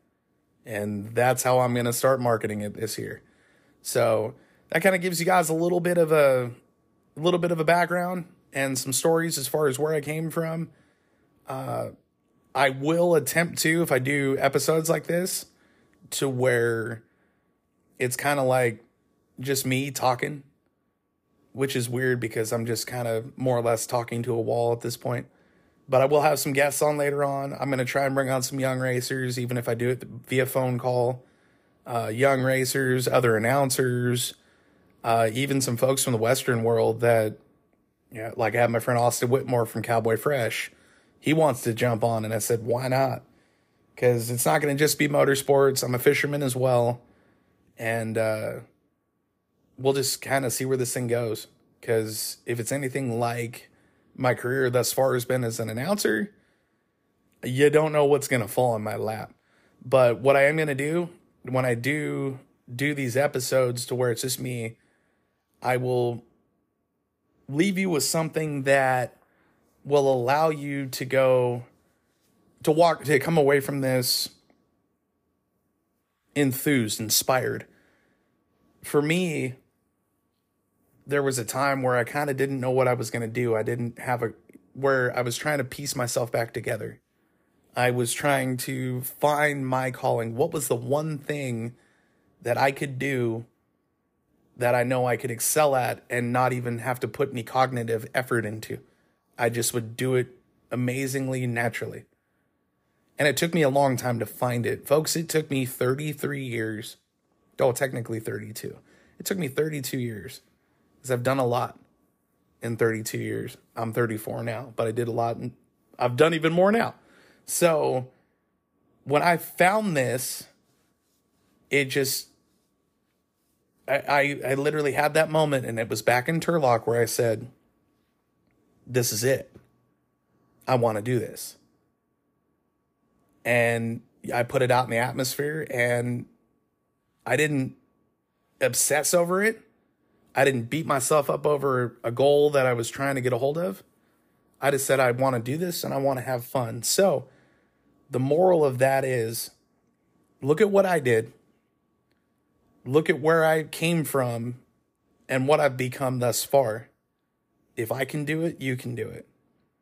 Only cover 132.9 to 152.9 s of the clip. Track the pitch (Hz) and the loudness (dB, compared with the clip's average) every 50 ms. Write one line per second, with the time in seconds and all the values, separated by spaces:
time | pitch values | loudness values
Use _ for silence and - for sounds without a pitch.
132.9 | _ _ _ _ _ _ _ _ _ _ - 117 120 120 117 117 117 113 117 113 | _ _ _ _ _ _ _ _ _ _ -2 0 2 4 4 2 2 0 -2 -4
133.9 | 113 123 - _ _ _ - 131 120 120 120 120 - 135 127 123 123 123 127 120 | -6 -8 -12 _ _ _ -10 -6 -4 -4 -2 -2 0 0 2 4 2 2 2 0
134.9 | 117 113 120 127 117 117 131 123 - - 143 147 156 160 147 - - 123 120 123 | 0 -2 -2 -2 -2 -4 -4 -4 -4 -4 -6 -6 -6 -8 -8 -6 -2 -2 0 0
135.9 | 123 120 120 123 120 123 - - _ _ _ _ _ _ _ _ _ _ _ _ | 0 0 -2 -2 -4 -6 -8 -12 _ _ _ _ _ _ _ _ _ _ _ _
136.9 | _ _ _ _ _ _ _ - 123 131 151 151 147 135 131 131 - - _ _ | _ _ _ _ _ _ _ -2 0 2 2 2 0 -2 -2 -4 -8 -14 _ _
137.9 | _ _ _ _ _ _ _ _ _ _ _ _ _ _ 135 127 123 - - - | _ _ _ _ _ _ _ _ _ _ _ _ _ _ -2 0 0 0 0 2
138.9 | 143 151 143 - - 175 175 170 180 190 202 220 220 - - _ _ _ _ _ | 2 0 2 2 2 2 2 2 2 2 2 0 -2 -2 -10 _ _ _ _ _
139.9 | _ _ _ _ _ _ _ _ - 127 135 143 135 127 117 117 139 156 156 - | _ _ _ _ _ _ _ _ 0 2 4 4 2 2 -2 -4 -4 -4 -2 0
140.9 | 147 135 127 - 156 151 139 - 156 151 143 151 147 143 139 139 131 127 123 117 | -2 0 2 2 2 2 4 2 -2 0 0 0 0 0 0 0 0 0 0 -2
141.9 | - - - 120 117 127 135 143 143 147 147 147 143 139 127 127 123 117 113 - | -4 -6 -6 -4 0 2 4 6 6 6 4 4 4 4 2 2 2 0 -2 -6
142.9 | - - 139 139 139 131 123 127 123 120 139 139 147 165 175 190 196 - - _ | -6 -4 -4 -2 -2 -2 0 -2 0 0 0 -2 -2 -2 -4 -6 -6 -10 -14 _
143.9 | _ _ _ _ _ _ _ _ _ _ _ _ _ _ - 139 143 131 135 - | _ _ _ _ _ _ _ _ _ _ _ _ _ _ 0 0 2 2 2 2
144.9 | 139 131 131 123 120 123 131 135 127 120 113 123 135 156 185 180 170 - - - | 2 4 4 2 2 2 2 0 0 0 -2 -4 -4 -4 -4 -4 -4 -6 -6 -4
145.9 | 135 139 135 139 135 127 117 131 131 120 120 - - 139 123 113 113 120 113 - | -4 0 0 0 0 -2 -4 -4 -6 -6 -6 -4 -4 -4 -4 -4 -6 -6 -4 0
146.9 | - - 190 190 151 127 - - _ _ _ _ _ _ _ _ _ _ _ _ | 2 4 4 4 2 0 -4 -8 _ _ _ _ _ _ _ _ _ _ _ _
147.9 | _ _ _ _ - 127 131 135 147 165 185 190 180 165 151 139 127 123 135 135 | _ _ _ _ -4 -2 0 2 4 4 6 6 6 6 4 2 4 2 2 4
148.9 | 135 135 135 135 131 123 113 113 117 - - - - _ _ _ _ _ _ _ | 4 2 2 0 0 -2 -2 -2 -4 -8 -10 -10 -14 _ _ _ _ _ _ _
149.9 | _ _ _ _ _ _ _ _ _ _ - 135 151 - 220 202 196 202 190 185 | _ _ _ _ _ _ _ _ _ _ 0 0 4 4 4 4 6 4 4 4
150.9 | 180 165 135 127 117 110 113 117 - _ _ _ _ _ _ _ _ _ _ _ | 2 2 2 4 2 2 2 -2 -10 _ _ _ _ _ _ _ _ _ _ _
151.9 | _ _ _ _ _ _ _ _ _ _ _ _ _ _ _ _ _ _ _ - | _ _ _ _ _ _ _ _ _ _ _ _ _ _ _ _ _ _ _ 0